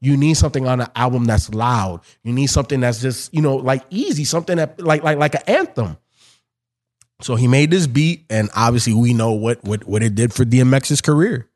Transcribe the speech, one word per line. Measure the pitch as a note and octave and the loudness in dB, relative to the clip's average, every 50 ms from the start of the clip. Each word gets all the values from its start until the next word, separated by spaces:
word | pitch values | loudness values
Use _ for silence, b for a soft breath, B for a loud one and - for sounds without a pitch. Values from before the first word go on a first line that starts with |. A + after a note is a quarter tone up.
you | B2+ C3+ C#3+ | 0 0 2
need | C#3 C#3+ D#3 D#3+ | 2 2 2 2
something | - E3+ D3+ - C#3 C3 | 2 2 0 0 -2 -2
on | B2+ B2+ B2 | -2 -2 -2
the | A#2+ - - | -4 -4 -4
album | A2+ B2 B2+ B2 B2 A#2+ | -2 0 0 0 0 2
that's | A#2 G#2+ F#2+ - - G#2+ | 2 2 0 0 -2 -2
loud. | A2 A#2 A#2+ B2 A2 G2 F#2+ F2 E2+ b b b b - | -2 0 0 0 0 -2 -4 -6 -10 b b b b -8
You | A#2 A#2+ | -4 -2
need | C3 C#3+ | -2 0
something | C3 - D3 C3 - C#3+ C3 | 0 0 -2 -2 -2 -2 0
that's | B2 B2 A#2 A2 | 0 0 -2 -2
just, | B2 C3 A#2 - - - - | -4 -6 -6 -8 -10 -6 -4
you | D#3 | -2
know, | D3+ C#3+ C3+ | 0 0 0
like, | C3 C3 B2+ C3+ C3+ - - | -2 -2 -2 -2 -2 -4 -8
easy, | F3+ G#3+ D4+ G4 B3 D3 C#3+ | -8 -6 -4 -2 -2 -4 -4
something | - D#3+ E3+ E3 - F3 | -4 -4 -4 -4 -4 -2
that, | E3+ D#3 - - - | -2 -4 -4 -6 -4
like, | F3 D#3+ D3+ D3+ D3+ | -2 0 0 0 0
like, | D3+ D#3 | -2 0
like | C#3+ D3+ D3 - | 0 0 -2 -2
an | C#3 - | -4 -2
anthem." | - A#3 F4 F#4 - - - A2 F2 D#2 - _ b b b b b b b b _ _ _ _ _ _ _ _ _ _ _ _ _ _ - | 0 0 0 0 -2 -4 -6 -6 -6 -8 -12 _ b b b b b b b b _ _ _ _ _ _ _ _ _ _ _ _ _ _ -12
So | - - A#2+ | -6 -4 0
he | A#2 B2+ | 2 4
made | A#2+ B2+ C#3 D3+ D#3 | 4 4 4 4 4
this | F3 F#3+ E3+ | 2 2 0
beat, | C3+ A#2 C#3+ D#3 E3 E3+ - _ - | 0 0 0 0 0 -2 -4 _ -4
and | A2 A2 G#2+ G#2 - | -2 -2 -2 -2 -2
obviously | G2+ A2+ A#2+ A#2+ A#2+ - A#2 A2 | 0 0 2 2 0 0 2 2
we | A2+ A#2+ A#2+ A#2+ | 2 4 2 2
know | A2+ A2+ A#2 | 2 2 0
what, | A2 G#2 G#2+ A#2 A#2+ - - | 0 0 -2 -2 -2 -4 -4
what, | G2+ G#2+ G#2 - | -6 -6 -6 -4
what | - G2+ G#2+ A2+ | -4 -2 0 0
it | A2+ G2+ | 0 0
did | A2 A#2 A#2 - | 0 0 0 0
for | - B2+ | 0 0
D | A2+ A#2+ B2+ | 4 4 4
M | B2+ B2+ C3 | 4 4 4
X's | C3+ - - D3 - | 2 0 0 -2 -2
career. | - - D3+ D3 F3 A#3+ F#3 B2 A2+ _ _ | 0 2 2 2 2 0 -2 -4 -8 _ _